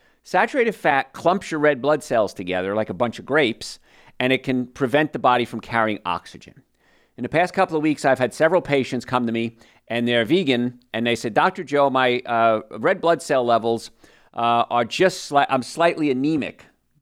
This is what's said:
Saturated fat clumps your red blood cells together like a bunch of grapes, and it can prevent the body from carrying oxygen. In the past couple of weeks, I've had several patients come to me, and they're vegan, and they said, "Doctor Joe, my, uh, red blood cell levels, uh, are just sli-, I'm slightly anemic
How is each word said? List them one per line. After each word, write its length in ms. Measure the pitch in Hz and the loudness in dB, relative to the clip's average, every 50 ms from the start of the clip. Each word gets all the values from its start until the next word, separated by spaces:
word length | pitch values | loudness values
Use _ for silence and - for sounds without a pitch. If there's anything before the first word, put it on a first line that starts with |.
| _ _ _ _ _ | _ _ _ _ _
Saturated 520 | - - 180 214 226 - 277 233 233 - | -2 0 0 0 0 0 -2 -2 -2 -2
fat 360 | - - 165 143 135 - - | -2 0 2 2 2 0 -4
clumps 380 | - - - 165 185 202 - - | -8 -2 0 0 0 0 -2 -6
your 100 | 160 156 | -4 2
red 220 | 147 151 143 123 | 2 2 2 2
blood 220 | 117 143 156 147 - | 0 0 -2 -2 -2
cells 300 | - 131 113 104 92 - | -2 0 0 0 0 -2
together 420 | - 95 87 90 90 92 95 101 | -8 -6 -4 -4 -4 -2 -2 -2
like 160 | 107 110 - | -2 -4 -4
a 20 | 101 | -4
bunch 240 | 85 120 117 107 | -4 -4 -4 -4
of 80 | - 95 | -8 -6
grapes, 540 | - 131 156 147 113 113 - - - - - _ _ _ _ _ - _ - | -2 0 2 2 0 -2 -4 -10 -16 -16 -18 _ _ _ _ _ -16 _ -4
and 120 | 127 127 | 0 0
it 120 | 131 127 - | 0 0 0
can 240 | 139 127 127 123 | -2 -2 -2 -4
prevent 460 | 123 - - 143 123 143 147 156 147 - | -6 -6 -4 -2 0 2 2 0 0 -2
the 60 | 120 | 0
body 260 | 110 131 123 123 120 | 2 2 2 2 0
from 160 | - - 113 | -2 -6 -12
carrying 380 | - - 120 117 110 110 107 - - | -8 -4 -2 0 0 0 -2 -4 -4
oxygen. 560 | 87 87 82 - - - - - - - - _ _ _ _ _ _ _ _ _ _ _ | -6 -6 -6 -8 -12 -20 -20 -20 -20 -20 -20 _ _ _ _ _ _ _ _ _ _ _
In 60 | - 120 | -10 -6
the 60 | 120 | -2
past 240 | - 156 180 180 - | 0 0 0 0 0
couple 220 | 190 190 - 160 | -2 0 0 0
of 80 | 156 147 | 0 0
weeks, 220 | 156 147 - - | 0 -2 0 2
I've 140 | 139 131 123 | 2 2 2
had 140 | 127 113 - | 0 -2 0
several 280 | - 151 160 180 175 | 2 2 4 4 2
patients 420 | - - 143 139 123 - 135 123 - | 0 2 0 0 0 -2 -4 -6 -6
come 220 | - 127 127 123 | -2 -2 -2 -2
to 60 | 113 | -2
me, 260 | 113 117 117 113 113 _ - _ _ _ _ | -2 -2 -4 -4 -6 _ -20 _ _ _ _
and 200 | - 113 120 120 | -6 -4 -2 0
they're 180 | 120 120 120 113 | 0 2 2 2
vegan, 540 | 104 156 190 185 135 127 120 120 123 120 - _ _ - | 2 2 2 2 2 0 0 0 -2 -6 -8 _ _ -6
and 140 | 117 120 | -2 0
they 80 | 120 117 | 0 0
said, 180 | 113 - 120 104 | 0 -2 -2 0
"Doctor 300 | 147 156 185 185 - 170 | 2 2 0 0 -4 -8
Joe, 260 | 127 139 143 139 139 | -2 2 2 2 4
my, 300 | 131 131 131 127 123 120 | 2 2 2 2 2 0
uh, 420 | - - 117 117 113 117 110 110 - - | -2 -2 0 4 4 4 4 2 -2 -6
red 300 | - 110 113 139 143 139 | -10 -4 -2 -2 0 0
blood 200 | 147 165 170 - | 2 0 0 0
cell 240 | - - 151 131 123 | 0 -2 0 0 2
levels, 460 | 120 117 113 107 117 117 113 - - _ _ _ - _ _ _ _ - | 4 2 2 2 0 -2 -2 -4 -12 _ _ _ -20 _ _ _ _ -6
uh, 320 | - 117 117 117 117 - - | -2 0 0 2 2 0 0
are 140 | - 120 120 | 0 -2 -2
just 480 | 104 - - 185 185 180 - - - | -2 0 2 2 2 2 -2 -8 0
sli-, 140 | 143 143 - - | 2 2 2 2
I'm 140 | 135 131 120 | 0 -2 -2
slightly 480 | - - 156 165 175 - - 156 147 | -4 -2 0 2 2 2 0 0 0
anemic 540 | 131 127 135 151 160 147 110 82 - _ - _ _ _ _ _ _ _ | 0 0 0 0 0 -2 -2 -6 -10 _ -20 _ _ _ _ _ _ _